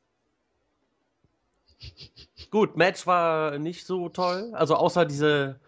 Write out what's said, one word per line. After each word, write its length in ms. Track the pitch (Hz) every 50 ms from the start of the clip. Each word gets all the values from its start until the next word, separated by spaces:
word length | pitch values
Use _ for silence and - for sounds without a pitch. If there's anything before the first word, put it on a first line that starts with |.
| _ _ _ _ _ _ _ _ _ _ _ _ _ _ _ _ _ _ _ _ _ _ _ _ _ _ _ _ _ _ _ _ _ _ _ - 123 117 - - - - _ - - _ _ - - -
Gut, 260 | - 220 196 - -
Match 320 | 156 170 196 185 - -
war 500 | 180 180 175 170 165 160 156 156 151 143
nicht 280 | 147 151 170 170 - -
so 240 | - 185 185 175 165
toll. 420 | - 180 180 180 180 185 220 240 214
Also 220 | - 160 147 160
außer 300 | - 165 170 - 175 165
diese, 540 | 151 143 143 151 151 147 143 139 135 131 - _